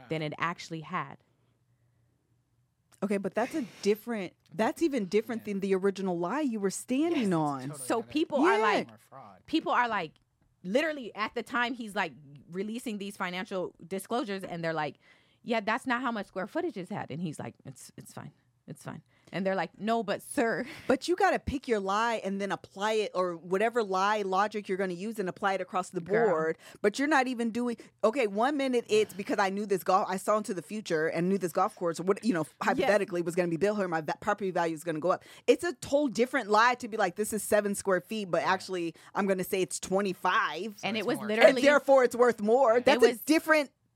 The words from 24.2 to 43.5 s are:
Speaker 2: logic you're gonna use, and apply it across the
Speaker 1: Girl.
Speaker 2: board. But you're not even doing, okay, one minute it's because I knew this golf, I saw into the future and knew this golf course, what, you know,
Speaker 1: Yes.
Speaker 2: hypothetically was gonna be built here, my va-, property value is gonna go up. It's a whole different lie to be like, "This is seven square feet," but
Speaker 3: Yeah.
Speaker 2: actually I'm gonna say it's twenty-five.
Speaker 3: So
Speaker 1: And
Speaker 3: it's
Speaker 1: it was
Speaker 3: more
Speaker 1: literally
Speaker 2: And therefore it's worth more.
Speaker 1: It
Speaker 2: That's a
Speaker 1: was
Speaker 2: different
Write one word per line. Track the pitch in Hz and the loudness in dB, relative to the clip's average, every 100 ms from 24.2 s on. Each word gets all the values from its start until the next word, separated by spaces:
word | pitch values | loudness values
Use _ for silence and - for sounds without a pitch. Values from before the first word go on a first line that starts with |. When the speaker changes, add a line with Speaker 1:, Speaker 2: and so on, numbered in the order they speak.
Speaker 2:
logic | 196 185 208 208 202 | 0 0 0 -2 -4
you're | 185 | -2
gonna | 190 | -2
use, | 175 208 220 | -4 -8 -4
and | 185 | -6
apply | - 196 | -2 -2
it | 190 | -2
across | 180 190 185 | -2 -4 -4
the | 180 | -6
Speaker 1:
Girl. | 170 214 226 | 0 2 2
Speaker 2:
board. | 160 160 160 - - | 2 -2 -4 -12 -2
But | 208 208 | -2 0
you're | 285 | 2
not | 294 247 | 2 2
even | 233 233 | -2 -2
doing, | 220 240 233 - - | -2 -4 -4 -12 0
okay, | 220 240 220 | 0 2 0
one | 196 254 302 | 2 0 2
minute | 269 247 233 | 0 0 2
it's | 214 208 | 2 2
because | 180 196 208 | -2 -4 0
I | 196 | 0
knew | 196 208 | 0 -2
this | 190 | -2
golf, | - 190 185 | 2 2 2
I | 190 | -2
saw | - 214 | 0 0
into | 214 | 0
the | 180 | -6
future | - 208 180 160 160 | -6 -8 -2 0 0
and | 165 175 | 0 0
knew | 196 | 0
this | 175 | 0
golf | 190 202 - | 0 0 0
course, | 175 165 | -4 -2
what, | 175 202 | -2 -2
you | 226 | 0
know, | 170 151 | -2 -2
Speaker 1:
Yes. | - | -2
Speaker 2:
hypothetically | 214 262 - 202 196 175 | 0 2 4 2 2 -2
was | 170 175 | -2 0
gonna | 175 | 0
be | 165 | 2
built | 202 214 | 0 0
here, | 185 | -2
my | 165 | -2
va-, | 156 170 | -4 -4
property | - 202 190 | -2 -2 -2
value | 175 170 160 | 0 -2 -2
is | |
gonna | 170 156 | -6 -2
go | 139 | 0
up. | - - - - | 0 -4 -4 2
It's | 277 | 4
a | 349 262 - | 2 -6 0
whole | 277 294 | 2 2
different | 196 247 277 202 | 0 0 0 2
lie | 208 240 247 | 4 4 2
to | 240 | -4
be | 214 | -2
like, | 190 175 | -2 -2
"This | 214 | -4
is | 208 | -4
seven | - 208 202 202 | 2 2 2 -2
square | - 180 | 0 0
feet," | - 220 190 | 0 -8 -2
but | 165 | -2
Speaker 3:
Yeah. | 151 | 0
Speaker 2:
actually | 185 - 185 170 - - 170 | -2 -2 -6 -6 -8 -8 -2
I'm | 196 | 0
gonna | 190 | 0
say | 180 202 | 0 -2
it's | 180 - | -2 -4
twenty-five. | - 190 202 175 180 208 185 156 220 202 | -2 0 0 -2 0 2 0 -4 -8 -8
Speaker 3:
So | 196 | -6
Speaker 1:
And | 220 | -4
Speaker 3:
it's | 202 | -2
Speaker 1:
it | |
was | 277 | -2
Speaker 3:
more | 208 | 0
Speaker 1:
literally | 214 262 | 6 8
Speaker 2:
And | 262 | 8
therefore | 277 285 - 269 | 6 6 6 6
it's | 247 226 | 6 4
worth | 247 226 | 2 4
more. | 208 240 247 240 | 2 4 6 6
Speaker 1:
It | 247 | 6
Speaker 2:
That's | 277 | 6
a | 233 | 6
Speaker 1:
was | 240 | 4
Speaker 2:
different | - 320 320 | 2 2 6